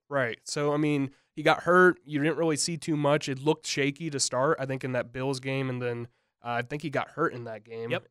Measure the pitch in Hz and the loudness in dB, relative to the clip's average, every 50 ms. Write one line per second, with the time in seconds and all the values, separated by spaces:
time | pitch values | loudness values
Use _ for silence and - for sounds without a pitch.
0 | _ - 143 139 127 117 107 - _ - - 151 147 147 147 147 151 147 147 143 | _ -4 -2 0 0 0 -2 -6 _ -8 -4 -2 0 0 2 2 2 2 2 2
1 | 139 131 - _ _ _ _ 165 147 160 156 - - 165 180 180 185 180 165 - | 0 -2 -6 _ _ _ _ 0 2 2 2 4 4 6 8 8 8 8 6 4
2 | _ 139 151 139 143 160 147 135 165 160 156 135 - - 170 143 - 170 156 147 | _ -6 -2 0 0 0 2 2 2 2 2 0 -2 -2 -4 -4 -4 -2 0 2
3 | 147 143 147 151 - 147 135 131 135 160 160 160 - - - 147 139 143 139 - | 2 4 2 2 0 -2 -6 -2 0 0 0 0 -2 -4 -2 0 0 0 -2 -4
4 | 165 160 143 131 - - - 123 131 151 165 - 135 131 135 131 - 131 127 123 | -6 -6 -4 -2 -2 0 0 2 2 2 2 0 -2 -4 -4 -4 -4 -4 -2 -2
5 | 113 120 120 131 131 135 139 127 131 135 135 135 135 131 127 123 123 120 120 117 | -4 -4 -6 -6 -4 -4 -4 -4 -4 -4 -4 -2 -2 -2 -4 -4 -4 -4 -4 -6
6 | 120 127 _ _ _ _ _ _ - 120 120 120 123 - 147 151 - 151 131 127 | -8 -12 _ _ _ _ _ _ -8 -4 -4 -4 -4 -4 -6 -8 -6 -4 -4 -4
7 | 113 - - - 165 165 - 123 117 117 110 107 107 113 113 113 117 117 - 185 | -4 -4 -4 -2 -2 -2 -2 -4 -10 -10 -12 -12 -12 -12 -10 -8 -6 -6 -6 -6
8 | - _ | -8 _